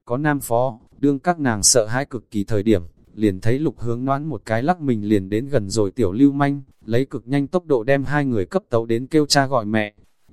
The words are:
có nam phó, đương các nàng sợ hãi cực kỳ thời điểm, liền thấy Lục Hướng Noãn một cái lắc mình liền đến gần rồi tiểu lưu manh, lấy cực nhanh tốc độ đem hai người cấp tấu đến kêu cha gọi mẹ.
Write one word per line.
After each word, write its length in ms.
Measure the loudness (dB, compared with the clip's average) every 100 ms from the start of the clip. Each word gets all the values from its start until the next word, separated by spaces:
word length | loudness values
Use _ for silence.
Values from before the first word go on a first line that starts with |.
| -6
có 120 | -2
nam 220 | 0 0
phó, 400 | 0 0 0 -4 _ -2
đương 200 | 0 0
các 200 | -2 0
nàng 240 | 0 0
sợ 220 | 2 2 2
hãi 200 | -2 -4
cực 260 | -8 -8
kỳ 120 | -6
thời 200 | -2 0
điểm, 180 | 2 0 0 _ _ -2
liền 240 | -2 0
thấy 200 | 0 0
Lục 200 | -2 -4
Hướng 260 | -4 -4 -2
Noãn 200 | -2 -4
một 160 | -8 -4
cái 180 | -2
lắc 180 | 0 -2
mình 280 | 0 -2 2
liền 200 | 0 0
đến 180 | -4 0
gần 220 | -2 0
rồi 220 | 0 0
tiểu 200 | 2 0
lưu 200 | 4 4
manh, 300 | 4 0 -2 -8 _ -2
lấy 200 | 0 0
cực 220 | -6 -4
nhanh 200 | -2 0
tốc 180 | -2 0
độ 180 | 0
đem 200 | 2 0
hai 220 | 0 -2 0
người 200 | 0 0
cấp 180 | -4 -2
tấu 160 | -2 0
đến 220 | -4 0
kêu 180 | 0 2
cha 200 | 2 2
gọi 200 | 0 -2
mẹ. 280 | -4 -4 _ _ _ _